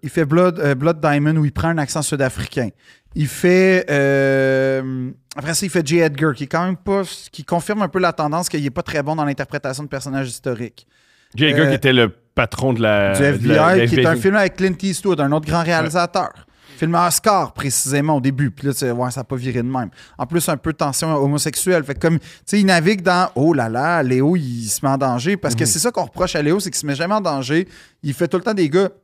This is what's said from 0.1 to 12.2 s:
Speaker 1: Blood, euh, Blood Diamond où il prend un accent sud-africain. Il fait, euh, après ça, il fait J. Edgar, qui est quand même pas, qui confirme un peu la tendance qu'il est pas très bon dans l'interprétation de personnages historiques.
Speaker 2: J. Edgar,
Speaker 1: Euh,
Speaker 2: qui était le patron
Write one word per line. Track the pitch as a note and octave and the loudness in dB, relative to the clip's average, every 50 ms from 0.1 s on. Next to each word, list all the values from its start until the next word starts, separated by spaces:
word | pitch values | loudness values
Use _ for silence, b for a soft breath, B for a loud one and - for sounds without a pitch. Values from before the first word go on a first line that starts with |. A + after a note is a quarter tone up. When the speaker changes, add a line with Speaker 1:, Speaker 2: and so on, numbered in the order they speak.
| - F3 D#3+ | -2 -2 0
Speaker 1:
Blood, | C3+ D#3 E3+ F3+ F#3 E3+ F3 | 2 2 2 2 2 2 0
euh, | D#3 C#3+ C#3 | 0 0 0
Blood | B2+ C#3+ E3 E3+ D#3 | 0 0 -2 0 0
Diamond | D#3 D#3 D3 C#3+ D3 D3+ D#3+ | 0 0 0 2 2 2 2
où | D#3+ D3+ | 2 0
il | C#3+ | 0
prend | - - D#3+ | 0 -2 -2
un | E3 E3 | -2 -2
accent | D#3+ C#3+ - - D#3+ | -2 -4 -4 -4 -6
sud-africain. | C#3+ - D#3 C#3 C3+ B2+ - - - - - C#3 A#2+ G2+ - b b b b b b b - | -4 -4 -2 -2 -2 -2 -2 -6 -10 -6 -4 -4 -4 -4 -6 b b b b b b b -4
Il | - D3+ | -4 -4
fait, | C3+ - - - F3+ F3+ F#3 F#3 F#3+ F#3 F#3 - - | -4 -2 0 2 4 4 6 4 4 4 2 2 0
euh, | D3 C#3+ C#3 C#3 C#3 C#3 C3+ C3+ C3+ C3+ C3+ C3+ C3+ C3 C3+ C3+ C3+ C3+ C3 C3 C3 C3 B2 B2+ - - _ _ - | 0 2 2 2 2 2 2 2 2 2 2 2 2 2 2 0 0 -2 -2 -4 -6 -6 -6 -8 -10 -14 _ _ -12
après | D3 C#3 D#3 E3 | -10 -6 -4 -4
ça, | - G3+ | -2 -4
il | F3+ | 0
fait | - F3+ D#3+ | 0 -2 0
J. | C3+ E3 E3+ | 2 2 2
Edgar, | E3 D#3 C#3+ C3+ D#3+ D#3 C3+ | 2 2 2 0 0 0 0
qui | - C#3+ | -2 -6
est | |
quand | C3 - E3 F3 | -4 -2 -2 -2
même | F#3 F#3 | -2 -4
pas, | - - G3+ G3 G3 F#3+ E3+ - - - - - | -6 -4 -2 -2 -2 -2 -6 -10 -16 -18 -18 -18
qui | - C#3+ | -18 -8
confirme | - F3 E3+ - - G#3 G#3+ | -4 -4 -4 -2 -2 -2 -2
un | G3+ D#3+ | -2 -2
peu | - F#3 | 0 0
la | F#3 E3+ E3 | 0 0 0
tendance | - D#3 D3+ D3+ E3+ F3 | 0 -2 -2 -2 -2 -4
qu'il | - - D3+ C#3+ | -4 -4 -4 -4
est | C#3 | -4
pas | B2 - - | -4 -6 -8
très | - - D3+ C#3 | -4 -4 -4 -2
bon | C#3+ D#3+ | -2 -2
dans | D#3+ D3 | -2 -2
l'interprétation | C#3+ C#3 - C#3 - - C#3+ - C3 C3 C3+ D3+ | -2 -2 -4 -6 -8 -8 -8 -6 -6 -8 -8 -10
de | C#3 | -10
personnages | C#3+ C3+ B2+ C#3 C3+ C3+ C3+ B2 | -10 -10 -8 -6 -6 -6 -6 -6
historiques. | A2+ - - C3+ B2 A2 B2 A2 - - _ b b b b b b b b b b | -8 -8 -6 -6 -4 -4 -6 -12 -12 -18 _ b b b b b b b b b b
Speaker 2:
J. | G#2+ D#3 | 2 2
Edgar, | D#3 - C3+ D#3+ | 4 4 4 4
Speaker 1:
Euh, | C#3 | 4
Speaker 2:
qui | C3+ | 2
était | - - C3+ C3 | 2 4 4 6
le | B2 A#2 G#2 | 6 4 4
patron | - - | 2 -6